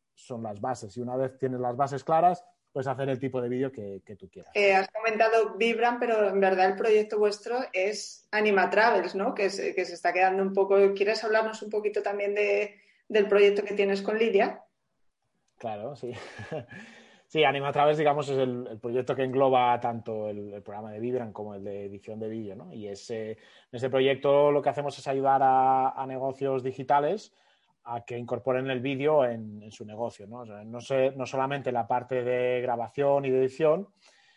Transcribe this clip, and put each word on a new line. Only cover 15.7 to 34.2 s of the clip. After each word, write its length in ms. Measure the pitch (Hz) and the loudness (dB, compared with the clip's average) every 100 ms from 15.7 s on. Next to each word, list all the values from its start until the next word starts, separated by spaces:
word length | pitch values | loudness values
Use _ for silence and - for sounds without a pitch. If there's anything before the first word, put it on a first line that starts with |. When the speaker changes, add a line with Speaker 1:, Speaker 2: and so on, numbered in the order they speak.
| 104 120 | -8 -8
Speaker 1:
sí. 180 | 143 120 117 - - 104 | -10 -12 -12 -14 -14 -10
<laughs> 480 | 156 - 107 - - - _ _ | -10 -10 -18 -20 -20 -20 _ _
Sí, 140 | 160 | 2
Anima 260 | 143 139 139 | 4 2 -2
Travels, 260 | 147 147 151 | 4 4 4
digamos, 280 | 147 147 139 | 2 2 0
es 80 | 135 | 0
el, 280 | 127 123 123 | 0 -2 -8
el 80 | 110 | -10
proyecto 360 | 120 127 123 | -4 -4 -2
que 80 | 127 | -2
engloba 560 | 131 131 135 127 123 120 | 0 2 4 4 4 2
tanto 500 | 120 113 113 110 107 | -2 -6 -6 -6 -6
el, 240 | 104 101 | -8 -10
el 80 | 101 | -14
programa 280 | 101 101 107 | -14 -14 -12
de 80 | 107 | -8
Vibram 320 | 120 123 110 | -4 -4 -6
como 240 | 104 104 | -10 -10
el 80 | 98 | -10
de 220 | 101 101 | -10 -10
edición 340 | 101 98 - 110 | -10 -12 -14 -10
de 80 | 110 | -8
vídeo, 300 | 113 104 101 | -8 -10 -12
¿no? 160 | 180 | -14
Y 160 | 117 101 | -14 -12
ese, 440 | 101 - 113 110 | -12 -10 -8 -8
en 40 | 107 - - _ | -12 -18 -20 _
ese 180 | 120 127 | -6 0
proyecto 600 | 131 131 135 143 143 147 | 2 2 2 4 6 6
lo 120 | 143 | 4
que 80 | 143 | 0
hacemos 280 | 143 143 - | -2 -6 -8
es 80 | 143 | -4
ayudar 360 | 135 135 135 | -2 2 4
a, 480 | 131 131 131 131 131 | 6 6 4 4 0
a 160 | - 131 | -2 -8
negocios 560 | 131 135 131 139 131 | -4 -6 -2 -2 -2
digitales 720 | 131 131 131 143 147 214 - _ _ _ _ _ | -4 -6 2 2 2 -2 -8 _ _ _ _ _
a 180 | 117 117 - | -10 -10 -8
que 100 | 120 | -10
incorporen 540 | 120 120 131 127 135 | -6 -4 -2 -2 -2
el 100 | 127 | -4
vídeo 460 | 135 135 147 151 123 | -4 -2 2 4 2
en, 360 | 113 107 104 | -2 -10 -14
en 80 | 107 | -18
su 140 | - | -18
negocio, 420 | 107 107 117 - 101 | -14 -8 -8 -8 -18
¿no? 120 | 120 | -16
O 80 | 110 | -16
sea, 180 | 104 | -16
no 160 | 110 120 | -14 -14
sé, 300 | 117 135 135 135 | -2 2 2 0
no 100 | 123 | -6
solamente 440 | 135 135 143 131 | -4 -2 -4 -2
la 160 | 120 113 | -4 -2
parte 380 | 123 117 127 | -2 -2 -4
de 380 | 123 123 123 123 | -2 0 0 0
grabación 640 | 123 117 113 - 143 139 135 | -2 -4 -6 -2 2 2 2
y 40 | |
de 100 | 131 | 2
edición, 480 | 131 131 156 165 202 _ _ _ | 2 2 2 2 -2 _ _ _